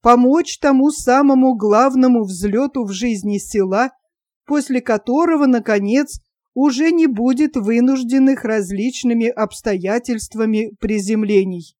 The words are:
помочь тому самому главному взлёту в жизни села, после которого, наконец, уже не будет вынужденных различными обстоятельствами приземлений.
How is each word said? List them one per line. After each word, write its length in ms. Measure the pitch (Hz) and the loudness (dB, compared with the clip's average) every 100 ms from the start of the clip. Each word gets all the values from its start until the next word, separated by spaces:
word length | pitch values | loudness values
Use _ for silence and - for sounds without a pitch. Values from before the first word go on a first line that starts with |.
помочь 560 | 233 240 247 302 - - | 6 4 4 2 -2 -2
тому 320 | 285 262 285 | 2 2 2
самому 640 | 294 - 262 285 262 262 233 | 0 0 2 4 4 2 2
главному 680 | 214 208 269 262 254 240 | 2 2 2 4 4 2
взлёту 600 | 202 180 202 214 277 277 | 0 -4 -4 -2 -2 -4
в 80 | 208 | -6
жизни 480 | 190 240 214 202 202 | -4 -4 -4 -4 -6
села, 500 | - 214 190 196 254 _ _ _ _ _ - | -4 -2 -2 -2 -2 _ _ _ _ _ -4
после 340 | 294 277 254 | -4 -2 -4
которого, 680 | 247 254 - 269 339 320 277 | -2 -4 -2 0 2 2 2
наконец, 720 | 240 220 208 202 254 294 - _ _ _ | 2 0 -2 0 -2 -2 -10 _ _ _
уже 380 | 247 285 247 320 | -2 -2 0 0
не 160 | 339 320 | 2 0
будет 480 | 214 247 254 302 262 | 0 -2 0 0 -2
вынужденных 880 | 202 233 254 269 240 269 262 262 | 0 2 2 0 0 2 2 0
различными 840 | 226 220 185 202 254 - 247 233 226 | -2 -4 -4 -4 -6 -4 -2 0 -2
обстоятельствами 1500 | 240 214 - 220 190 185 233 240 226 - 220 220 214 220 - | -2 -6 -4 -6 -4 -2 -4 -4 -8 -8 -4 -2 -2 -4 -8
приземлений. 960 | 208 214 196 214 208 202 190 175 165 | -4 -4 -2 -2 2 2 0 -6 -14